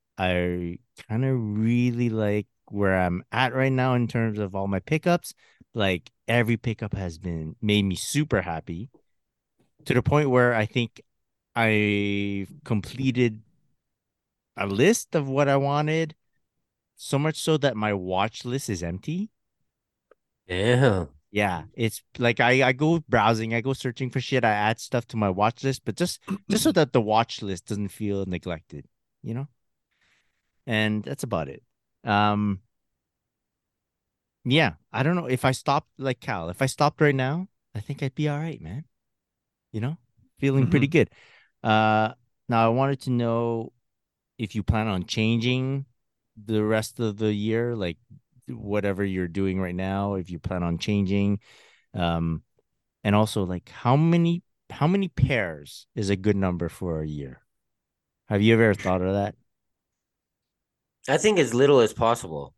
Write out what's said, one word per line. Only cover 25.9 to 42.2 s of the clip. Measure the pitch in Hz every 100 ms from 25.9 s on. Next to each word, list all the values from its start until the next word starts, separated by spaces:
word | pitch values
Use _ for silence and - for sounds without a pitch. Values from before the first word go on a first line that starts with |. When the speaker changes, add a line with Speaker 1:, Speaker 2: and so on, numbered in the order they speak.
| -
Speaker 1:
just, | 175 - - 190 -
just | 208
so | 320
Speaker 3:
<clears throat> | 180
Speaker 1:
that | 147
the | 127
watch | 107 107 117 -
list | 101 90 -
doesn't | 104 101
feel | - 104 98 92
neglected, | 87 90 82 - 76 - _ _ _
you | -
know? | 120 143 _ _ _ _ _ _ _ _ _ _ _ -
And | 110 107 107
that's | 127 139
about | 123 92 67
it. | - _ _ _ _ 113
Um, | 104 104 104 104 95 - _ _ _ _ _ _ _ _ _ _ _ _ _ _ _ _ _ 120
yeah, | 147 127 - _
I | 113
don't | 143 180
know | 135
if | 127
I | 135
stopped, | 127 - 143 - -
like | 131 123
Cal, | - 98 82
if | 92
I | 135
stopped | - 151 -
right | 147 135
now, | 131 160 190 _ _
I | 104
think | - 143
I'd | 135 -
be | 151
all | 147
right, | 165 -
man. | 78 123 - _ _ _ _ _ _ _ _
You | 110
know, | 123 165 _ _ _ _
feeling | 135 135 123
pretty | 160 139
Speaker 3:
Mm-hmm. | 160 104 _ _ _ _ _
Speaker 1:
good. | 110
Uh, | 107 107 107 110 -